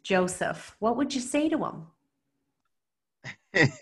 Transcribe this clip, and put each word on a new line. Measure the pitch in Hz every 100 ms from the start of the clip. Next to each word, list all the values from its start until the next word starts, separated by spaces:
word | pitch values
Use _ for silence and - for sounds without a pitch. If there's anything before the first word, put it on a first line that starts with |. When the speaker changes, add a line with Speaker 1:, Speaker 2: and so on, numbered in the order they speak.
Speaker 1:
Joseph, | - 185 185 180 - 165 - -
what | 214 240
would | 285 262
you |
say | 240 294 311
to | 311 185
him? | 156 160 _ _ _ _ _ _ _ _ _ _ _ _ _ - - _
Speaker 2:
<laughs> | 190 156 -